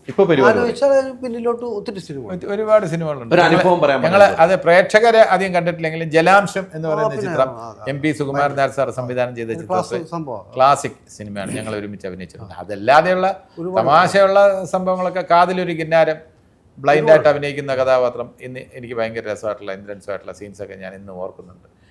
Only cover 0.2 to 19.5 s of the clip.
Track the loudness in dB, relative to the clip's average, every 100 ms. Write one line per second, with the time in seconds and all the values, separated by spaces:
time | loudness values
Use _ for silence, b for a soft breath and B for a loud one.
0.2 | 2 4 4 4 0 0 2 2 0 -6
1.2 | -10 -6 -6 -6 -6 -10 -10 -12 -12 -14
2.2 | -12 -10 -8 -6 2 2 2 -4 -6 -8
3.2 | 0 2 4 2 2 2 2 2 2 6
4.2 | 6 6 2 2 4 4 4 4 6 6
5.2 | 6 4 0 -2 -2 -4 -6 -6 0 2
6.2 | 4 4 4 -4 -8 -8 -4 -2 -2 -4
7.2 | -4 -2 -2 -4 -16 -14 -10 -6 -4 -4
8.2 | -4 -2 -2 0 -2 -2 -6 -4 -8 -4
9.2 | -6 -6 -8 -8 -6 -4 -4 -6 -8 -10
10.2 | -10 -12 -10 0 2 2 -2 -12 _ -18
11.2 | -12 -10 -8 -8 -8 -8 -10 -12 -12 -12
12.2 | -14 -18 -20 -16 -12 -6 4 4 4 2
13.2 | -2 -4 _ -12 -6 -2 4 4 4 4
14.2 | 4 4 4 2 -4 -4 -2 -2 -4 -4
15.2 | 2 4 4 0 -4 -6 -2 2 2 -2
16.2 | -8 _ _ _ _ -6 0 2 6 6
17.2 | 4 0 -2 -6 -4 -2 2 2 0 -4
18.2 | -12 -14 -16 -16 -18 -16 -10 -6 -6 -6
19.2 | -8 -6 -6